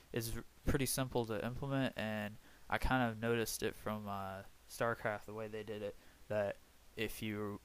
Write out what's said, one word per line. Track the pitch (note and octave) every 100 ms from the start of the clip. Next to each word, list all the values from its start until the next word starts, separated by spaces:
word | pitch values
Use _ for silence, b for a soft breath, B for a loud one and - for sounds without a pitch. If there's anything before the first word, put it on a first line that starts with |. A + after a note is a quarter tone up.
| B
it's | A#2+ A2+ A2+
r-, | - - -
pretty | D3 B2+
simple | - C3 B2+ A2+
to | G#2+
implement, | A#2 B2 C#3 C#3 C3 -
and | A2 G#2+ G#2 A2 B B B
I | G#2+
kind | - C3 A#2
of | G#2+
noticed | A#2 A#2 A2 -
it | G#2+
from, | - G#2 G#2+ G#2
uh, | G2+ F#2+ F#2+ - - -
StarCraft, | - A#2 A2+ A#2 G#2
the | -
way | G#2+ A2
they | A2
did | G#2 G#2+
it, | G2+ - B B -
that | G#2+ G2+ - - - - -
if | G#2+ -
you | A2 G#2 G#2 G2+